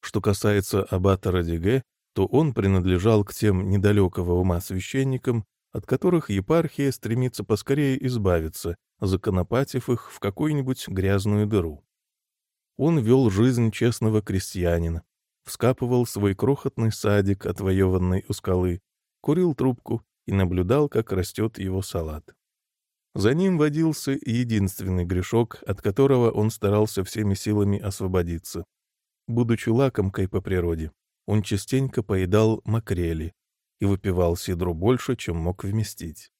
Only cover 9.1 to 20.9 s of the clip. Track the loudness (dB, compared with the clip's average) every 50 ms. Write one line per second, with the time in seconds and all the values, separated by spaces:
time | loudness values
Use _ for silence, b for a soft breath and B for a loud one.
9.1 | 0 0 0 0 0 0 0 0 0 -2 -2 0 -4 -8 -2 -2 -2 -4 -4 -12
10.1 | -18 -6 -6 -6 -4 -2 -4 -2 -2 -2 -2 -4 -6 -6 -8 -8 -4 -2 0 2
11.1 | 2 2 0 0 0 0 0 2 0 0 0 -2 -6 -12 _ _ _ _ _ _
12.1 | _ _ _ _ _ _ _ _ _ _ _ _ _ -2 0 2 2 2 4 4
13.1 | 4 6 6 4 4 4 4 4 4 2 0 0 0 0 0 0 0 0 0 0
14.1 | 0 0 0 0 -4 -4 -4 -4 -6 -2 0 0 2 0 0 -2 -4 -6 -8 _
15.1 | _ _ _ _ _ _ _ -16 -8 -2 0 0 0 0 -2 0 0 0 0 0
16.1 | -2 0 0 0 0 0 0 0 0 0 -2 -8 _ -2 -2 -2 -2 -2 0 2
17.1 | 2 2 2 2 0 -2 -2 -8 -6 -4 -2 0 2 2 2 2 2 2 0 0
18.1 | 0 -2 -2 -4 -8 -6 _ -2 0 0 0 0 -2 -4 _ _ _ _ _ _
19.1 | _ _ -2 0 0 2 2 0 0 0 0 -2 -2 -2 _ -8 -8 -8 _ _
20.1 | _ _ _ -2 0 0 2 2 2 0 2 2 2 2 2 0